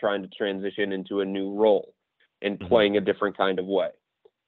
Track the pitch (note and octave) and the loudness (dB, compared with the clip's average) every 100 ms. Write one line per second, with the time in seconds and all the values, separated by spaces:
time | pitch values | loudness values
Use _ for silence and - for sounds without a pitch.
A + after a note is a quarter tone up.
0 | A2 G2+ F#2+ - G#2 G2 G2 F#2+ G2+ F#2+ | -2 -2 -6 -6 -4 -4 -6 -4 -4 -4
1 | F#2 G2+ G2 G2 F#2+ G2+ G#2+ G2 - _ | -4 -4 -2 -4 -4 2 4 4 0 _
2 | _ _ _ _ G2+ F#2+ F2+ A#2 G#2 G2+ | _ _ _ _ -6 -6 2 4 4 4
3 | G2 F#2+ G2+ F#2 G2 F#2+ F#2 G2 E2+ - | 0 0 -4 0 0 0 -2 -2 -2 -6
4 | _ _ _ _ | _ _ _ _